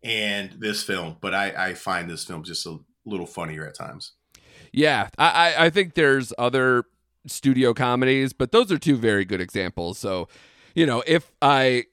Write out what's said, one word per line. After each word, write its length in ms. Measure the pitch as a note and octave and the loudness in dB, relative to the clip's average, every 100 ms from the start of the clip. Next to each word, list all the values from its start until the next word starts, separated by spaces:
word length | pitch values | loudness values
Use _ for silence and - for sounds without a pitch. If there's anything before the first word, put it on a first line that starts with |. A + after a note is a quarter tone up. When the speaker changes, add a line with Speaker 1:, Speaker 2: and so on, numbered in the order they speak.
Speaker 1:
and 480 | A#2 A2 G#2 G2+ G2 F2 | -4 -2 -2 -4 -6 -8
this 240 | G#2+ G#2+ | -6 -6
film, 340 | - G2 E2 D#2+ | -4 -4 -4 -8
but 120 | G2 | -4
I, 360 | F#2+ G2 - F#2 | -2 -2 -2 -6
I 40 | |
find 360 | E2+ - F2+ E2+ | -6 -6 -4 -4
this 140 | E2 - | -10 -10
film 180 | F2 | -12
just 220 | D#2 E2 E2+ | -10 -10 -10
a 140 | D#2 _ _ - | -14 _ _ -10
little 200 | G2+ E2+ | -8 -8
funnier 400 | - E2 D#2 D#2 | -10 -10 -10 -12
at 80 | - | -12
times. 380 | - D2 - _ _ _ _ - - | -16 -14 -20 _ _ _ _ -20 -10
Speaker 2:
Yeah, 380 | - D3+ B2+ G2 - | 0 2 2 -2 2
I, 360 | E3 C#3+ E3+ D3 | 2 4 2 4
I, 80 | E3 | 2
I 40 | |
think 260 | E3 F#3 D#3+ | 2 -2 2
there's 380 | D3+ C3+ B2 - | 4 2 0 -2
other 460 | A#2+ C3 B2+ B2 - _ _ _ - | 0 2 2 2 0 _ _ _ -16
studio 480 | - C#3 B2+ B2+ | -2 0 4 2
comedies, 600 | A#2 B2+ B2 C3 C3+ C3+ | 2 0 2 2 2 0
but 180 | - B2+ | -2 0
those 200 | A3 A#3+ | 2 2
are 60 | F3 | 0
two 180 | - C3+ | 2 2
very 300 | A2+ G2+ F#2+ | 4 2 0
good 160 | G2 | -4
examples. 560 | F2+ - F2+ - E2+ F#2+ | -4 -4 -4 -4 -8 -6
So, 300 | G2 F#2 E2 - - _ _ - | -4 -4 -6 -12 -20 _ _ 0
you 100 | D#3+ | 2
know, 180 | A#2+ B2+ | 2 2
if 240 | E3 - _ | 0 0 _
I 440 | C#3 C#3 C3 B2 A#2+ | 2 4 4 2 -2